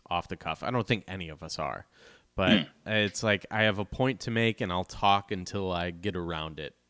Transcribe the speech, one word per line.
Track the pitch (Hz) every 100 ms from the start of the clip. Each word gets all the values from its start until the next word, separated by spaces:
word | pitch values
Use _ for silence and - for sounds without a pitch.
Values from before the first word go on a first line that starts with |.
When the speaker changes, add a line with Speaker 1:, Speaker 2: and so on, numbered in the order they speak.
| -
Speaker 1:
off | 87 -
the | 87
cuff. | 85 78
I | 76
don't | 123 107
think | 113 -
any | 95 82
of | 76
us | 80 -
are, | 73 50 - _ - - _ -
but | 92
Speaker 2:
Mm. | 104 76 - -
Speaker 1:
it's | 107 104 -
like | 113 101 -
I | 110
have | 110 101
a | 101
point | - 131 123
to | -
make, | 113 113 107
and | 104
I'll | 90 92
talk | - 101 101 -
until | 98 90 104 95
I | 87 87
get | 85 98 90
around | 85 80 78 76
it, | 73 - _